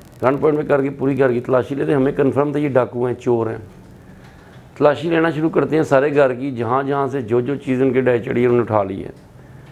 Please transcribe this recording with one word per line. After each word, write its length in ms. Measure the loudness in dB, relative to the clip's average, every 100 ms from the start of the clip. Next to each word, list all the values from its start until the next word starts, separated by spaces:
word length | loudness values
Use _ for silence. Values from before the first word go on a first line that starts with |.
| -20 -2
Gun 160 | 0 2
point 200 | 2 0
पे 60 | 0
करके 240 | 0 0
पूरी 220 | -2 -2
घर 180 | 2 2
की 80 | 0
तलाशी 320 | 0 0 0
लेते 180 | -4 0
हैं। 60 | 2
हमें 160 | 0
confirm 400 | 2 0 0 0
था 40 | -2
ये 100 | -2
डाकू 360 | -2 -4 -4 -6
हैं, 80 | -4
चोर 320 | -2 -2 -2
हैं। 120 | -8 -14 -20 -20 -20 -20 -20 -20 -20 -20 -20 -20 0
तलाशी 320 | 2 2 0
लेना 200 | 0 0
शुरू 180 | 0 0
करते 260 | 0 0 0
हैं 80 |
सारे 260 | 2 2 4
घर 240 | 2 2
की, 160 | 0 -6
जहाँ 300 | -4 -2 -2
जहाँ 240 | 0 -2 -2
से 140 | -4
जो 160 | 0 0
जो 140 | 0 -4
चीज़ 240 | -4 0
उनके 180 | 2 2
डाय 180 | 2 0
चढ़ी 220 | 0 0
है 60 | 2
उन्होंने 160 | 2
उठा 180 | 2 0
ली 160 | 0 -6
है। 100 | -10 -16 -20 -20 -20 -20 -20